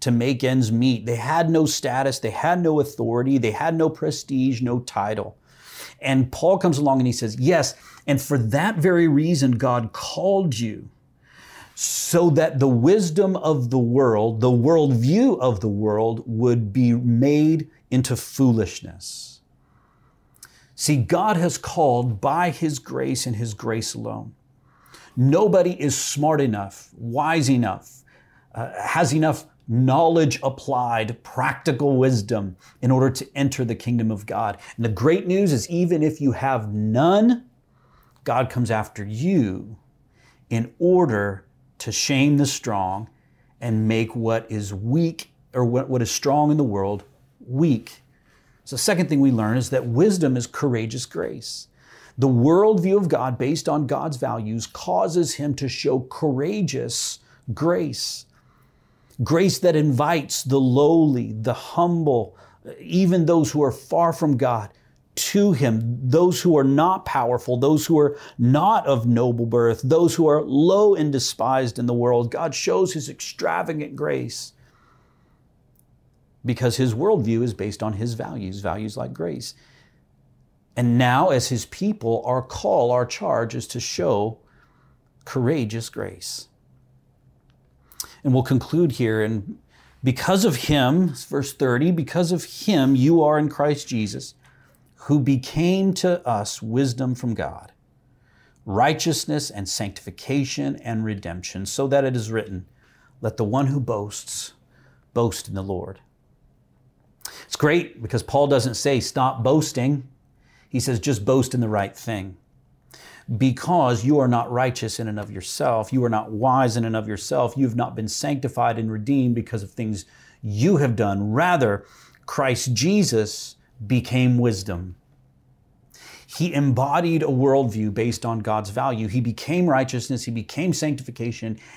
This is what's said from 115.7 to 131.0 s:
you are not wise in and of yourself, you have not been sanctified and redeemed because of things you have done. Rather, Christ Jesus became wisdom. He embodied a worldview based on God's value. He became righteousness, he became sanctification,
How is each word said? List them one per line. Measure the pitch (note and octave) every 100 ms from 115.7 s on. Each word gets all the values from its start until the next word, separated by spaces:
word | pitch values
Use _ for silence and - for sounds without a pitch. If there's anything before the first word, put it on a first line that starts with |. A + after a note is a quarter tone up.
| A2+ G#2
you | C3
are | A#2+
not | A2 A2
wise | G#2+ C3 C3 B2+ A#2
in |
and | A2+ A2
of | G#2+
yourself, | G#2 - C3+ B2+ C3+
you |
have | C3 A#2+
not | A#2+
been | A#2 G#2+
sanctified | - C#3+ C#3 B2+ - A#2 A#2
and | A2
redeemed | G#2+ G#2+ C#3 B2+ A#2
because | - A2
of | G2
things | - A2 G2+ - _ - _
you | A2 G#2 C#3+ D3
have | C3+ A2
done. | G#2 G2 G#2
Rather, | A#2 F3+ E3+ A2+ G2+ - - - _ -
Christ | - C3+ A#2+ B2+
Jesus | A2 D#3 G#3 D3 A2+ G#2 - - - _ - G#2
became | B2+ - B2+ B2+ A#2+
wisdom. | A#2+ F#2+ F#2+ F2 F#2 F2 _ _ _ _ _ _ _ _ _ - - - -
He | - E3+
embodied | C#3+ C#3+ B2+ C#3 E3 E3+ E3
a | D3
worldview | B2+ C3+ C#3 B2 G#2+ G#2+
based | G#2+ A#2 G2+ A#2
on | A2+
God's | G#2+ G#2+ G2+
value. | A2+ C3 A2+ A2
He | B2
became | A#2 G#2+ - F3+ F3
righteousness, | C3 C3 B2 - B2
he | -
became | A2+ G#2+ - F3+
sanctification, | C#3+ D#3 C3